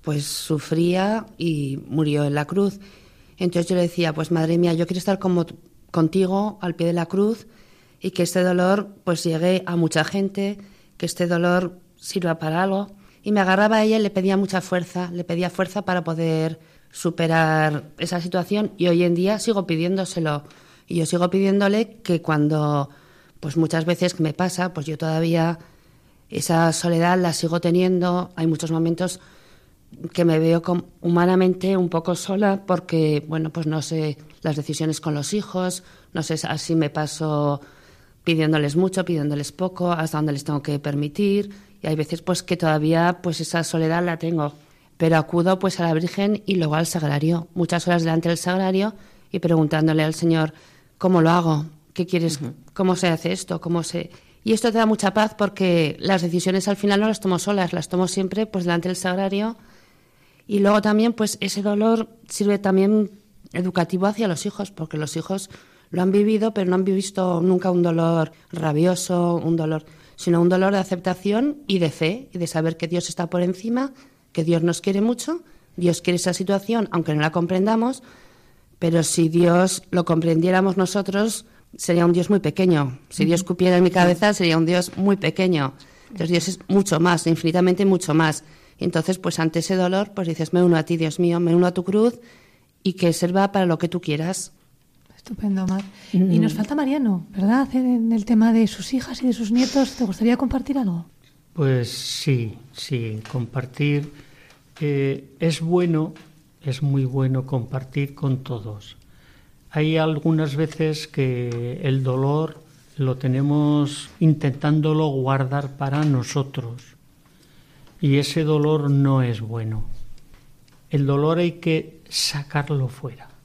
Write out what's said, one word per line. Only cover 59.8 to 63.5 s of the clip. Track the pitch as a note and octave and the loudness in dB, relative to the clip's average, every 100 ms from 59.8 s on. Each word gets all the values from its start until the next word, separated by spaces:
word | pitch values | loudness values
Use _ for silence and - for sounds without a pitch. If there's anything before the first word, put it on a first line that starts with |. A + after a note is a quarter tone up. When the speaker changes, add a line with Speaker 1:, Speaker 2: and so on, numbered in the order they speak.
| _ _ _ _ _ _ - | _ _ _ _ _ _ -4
Speaker 1:
Y | G3+ | 2
luego | G3 G#3 | 4 4
también, | G#3 G#3+ A3+ | 4 2 2
pues, | A#3 G#3+ - | 0 -4 -2
ese | G3 G#3 | -6 -2
dolor | G3+ G#3 A3 A3+ A3 - - | -2 2 2 2 -2 -12 -14
sirve | - G3+ G3+ | -2 0 2
también | G3+ F#3+ G3 G#3+ G3+ - _ - - | 2 4 4 4 2 -4 _ -20 -10